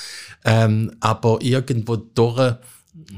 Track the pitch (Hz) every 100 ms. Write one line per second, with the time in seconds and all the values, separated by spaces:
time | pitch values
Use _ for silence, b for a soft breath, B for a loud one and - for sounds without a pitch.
0 | B B B B 117 113 110 110 110 -
1 | 110 110 117 110 127 131 123 117 107 110
2 | - - 117 117 127 120 B B B 160
3 | -